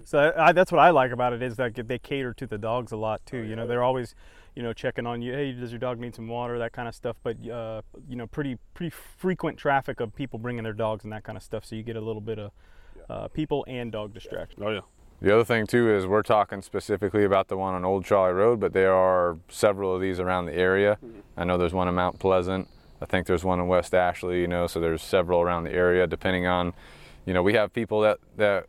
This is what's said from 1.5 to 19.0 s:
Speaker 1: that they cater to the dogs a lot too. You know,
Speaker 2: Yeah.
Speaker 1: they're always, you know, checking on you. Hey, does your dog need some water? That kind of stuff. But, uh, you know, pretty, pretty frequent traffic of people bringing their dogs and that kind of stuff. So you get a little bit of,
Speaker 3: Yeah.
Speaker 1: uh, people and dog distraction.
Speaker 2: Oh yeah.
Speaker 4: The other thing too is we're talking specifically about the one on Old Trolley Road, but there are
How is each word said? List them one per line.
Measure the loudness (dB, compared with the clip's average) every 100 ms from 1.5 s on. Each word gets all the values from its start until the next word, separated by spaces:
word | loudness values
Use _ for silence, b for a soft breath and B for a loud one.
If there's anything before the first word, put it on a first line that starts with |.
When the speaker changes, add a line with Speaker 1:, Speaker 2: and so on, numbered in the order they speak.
| -4
Speaker 1:
that | -4 -4 -6
they | -6
cater | -6 -6 -6
to | -8 -10
the | -8
dogs | -4 -4 -6
a | -6
lot | -4 -6
too. | -8 -10
You | -8 -8
know, |
Speaker 2:
Yeah. | -4
Speaker 1:
they're | 0
always, | 0 0 -4 -12 b b b
you | -10
know, | -8
checking | -6 -6 -6 -6
on | -6
you. | -6
Hey, | -6 -6
does | -6 -10
your | -6
dog | -6 -6
need | -10
some | -12 -10
water? | -6 -6 -4
That | -6
kind | -6 -10
of |
stuff. | -8 -8 -6
But, | -8 -8 -10
uh, | -10 -10 -10 -12 -18 -14
you | -12
know, | -10
pretty, | -6 -6 -6 -12
pretty | -10 -10
frequent | -10 -20 -6 -4 -2 -4 -4
traffic | 0 0 0 -6
of | -6
people | -6 -10 -8
bringing | -8 -6
their | -6
dogs | -4 -4 -4
and | -8
that | -12
kind | -12 -14
of |
stuff. | -10 -10
So | -8
you | -12
get | -8 -8
a |
little | -8 -8
bit | -8 -8
of, | -10 -16 b b b
Speaker 3:
Yeah. | b -12
Speaker 1:
uh, | -10 -8
people | -6 -4 -4 -4
and | -8 -8
dog | -8 -10
distraction. | -12 -12 -10 -10 -6
Speaker 2:
Oh | -4
yeah. | -4 -6 _ -20 -2
Speaker 4:
The | 4
other | 4
thing | 4 2 2
too | 4 4
is | 4 4
we're | 2
talking | 4 2 2 -2
specifically | -8 -6 -2 -2 2 4
about | 4 4 2
the | -2
one | -2
on | -2 0
Old | 0
Trolley | 2 4 4
Road, | 4 4 4
but | 2
there | 2 4
are | 6